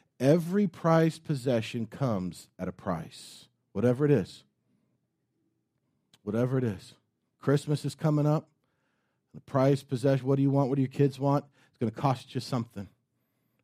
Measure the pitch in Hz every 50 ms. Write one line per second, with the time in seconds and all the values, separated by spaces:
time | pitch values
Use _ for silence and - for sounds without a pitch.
0 | _ _ _ - 123 139 160 180 160 170 185 208 208 170 - - - 165 165 160
1 | 165 160 - - - - 151 127 117 135 123 117 113 - - 120 110 107 - -
2 | 139 123 107 92 92 87 80 - - _ _ - 90 90 - - - 98 87 82
3 | 80 - - - - - - - - _ _ _ _ _ - 98 113 123 120 127
4 | 151 143 143 107 85 - - - _ _ _ _ _ _ _ _ _ _ _ _
5 | _ _ _ _ _ _ _ _ _ _ _ _ _ _ _ _ _ _ _ _
6 | _ _ _ _ - 101 101 117 127 127 135 131 123 113 92 90 - - - _
7 | _ _ _ _ _ _ _ _ - - 170 160 - 147 147 - - 139 - -
8 | - 156 151 147 147 151 151 156 - _ _ _ _ _ _ _ _ _ _ _
9 | _ _ _ _ _ _ - - - - - 135 131 139 143 135 - - 135 113
10 | 120 139 135 131 127 131 139 135 139 139 135 139 - 247 262 135 131 131 - -
11 | 143 139 139 131 139 139 139 143 - - _ _ _ _ _ - 120 110 107 -
12 | - 139 127 - - - - 127 - - 139 120 110 - - 101 95 - _ _
13 | _ _ _ _ _ _ _ _ _ _ _ _